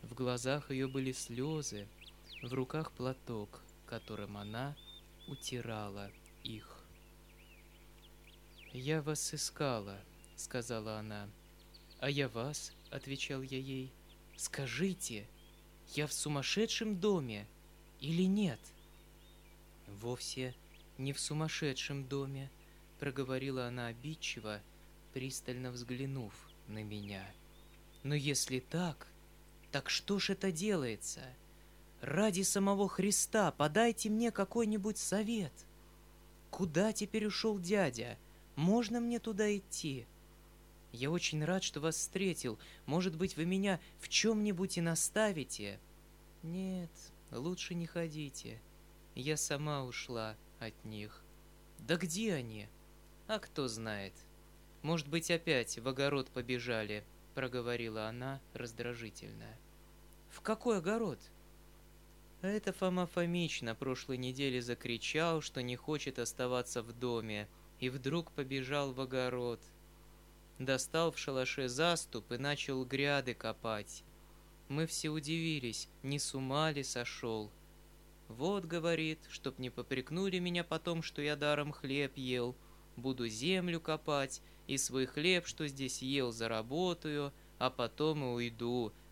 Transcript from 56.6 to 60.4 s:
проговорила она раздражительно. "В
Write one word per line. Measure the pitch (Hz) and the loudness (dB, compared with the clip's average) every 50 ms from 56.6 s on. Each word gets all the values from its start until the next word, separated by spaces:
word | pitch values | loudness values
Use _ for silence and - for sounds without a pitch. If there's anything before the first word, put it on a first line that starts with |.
| 120 123 120 110 107 104 107 104 107 - - - - - - | 2 0 0 0 0 -2 -4 -6 -6 -10 -20 -20 -20 -8 -4
проговорила | 139 131 123 123 123 117 120 120 117 117 113 107 110 107 110 | -4 -2 -2 -2 -2 0 0 -2 0 -2 -2 -2 -2 -4 -4
она | 113 123 127 131 139 135 - - - | -4 -4 -4 -6 -6 -6 -10 -12 -10
раздражительно. | - 120 117 113 113 120 120 120 117 117 110 104 - 107 107 107 107 110 110 113 123 - - - - - - - - - - - - - - | -8 -8 -8 -6 -4 -4 -4 -4 -6 -8 -10 -10 -10 -12 -12 -12 -12 -12 -14 -14 -16 -20 -20 -20 -20 -20 -20 -20 -20 -20 -20 -20 -20 -20 -18
"В | - - | -18 -6